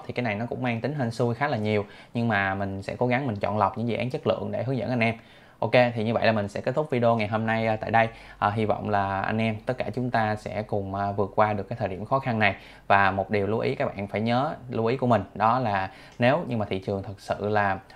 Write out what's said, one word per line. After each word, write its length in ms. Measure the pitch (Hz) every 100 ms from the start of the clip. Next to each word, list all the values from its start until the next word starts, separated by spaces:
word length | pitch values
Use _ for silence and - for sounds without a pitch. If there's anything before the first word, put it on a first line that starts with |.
| -
Thì 60 |
cái 100 | 123
này 120 | 123 104
nó 100 | 120
cũng 160 | 123
mang 200 | 123 113
tính 120 | 117
hên 180 | 151 117
xui 240 | 117 120 117
khá 120 | 139
là 100 | 120
nhiều, 280 | 107 107 101 - -
nhưng 140 | 117 117
mà 280 | 101 98 95
mình 280 | 98 95
sẽ 120 | - -
cố 120 | 123
gắng 200 | 123 139
mình 80 | 101
chọn 220 | 98 107
lọc 200 | 98 107
những 100 | 117
dự 80 | -
án 140 | 135
chất 180 | 147 -
lượng 220 | - 104
để 120 | 104
hướng 140 | 110 131
dẫn 120 | 107
anh 100 | 123
em. 160 | 113 110 - - - -
Ok, 120 | 110 127 120 117
thì 80 |
như 100 | 110
vậy 120 | 113 104
là 60 |
mình 160 | 110 101
sẽ 140 | -
kết 140 | - 127
thúc 140 | 151
video 260 | 123 117 117
ngày 120 | 104
hôm 180 | 110 113
nay, 220 | 113 113
à, 80 | 110
tại 160 | 98
đây. 160 | 113 113 - - -
À, 100 | 104
hy 160 | 107 104
vọng 240 | - 104
là 320 | 104 98 95
anh 200 | - 110
em, 140 | 113 110 -
tất 120 | 127
cả 120 | - 113
chúng 160 | 123
ta 240 | 120 107 107
sẽ 260 | - 101
cùng, 340 | 117 107 98 98
à, 160 | 101
vượt 200 | 101 98 -
qua 180 | 107
được 160 | 107 -
cái 80 | 120
thời 80 | 101
điểm 180 | 92 107
khó 140 | 135
khăn 200 | 131 110
này. 160 | 104 95 - - -
Và 240 | 101 98
một 180 | 98 95
điều 180 | 104 98
lưu 120 | 110
ý 160 | 117 139
các 100 | 135
bạn 220 | - 101
phải 140 | 104
nhớ, 340 | 113 120 151 - 123
lưu 160 | 113 113
ý 120 | 135
của 100 | 123
mình 160 | 110 95
đó 260 | - 107 127
là 320 | 120 98 95 - - -
nếu 200 | 123 156 170
như 100 | 117
mà 80 | 101
thị 140 | 95
trường 240 | 101 98
thực 180 | 98 98
sự 280 | - 95 104
là 300 | 104 101 95 -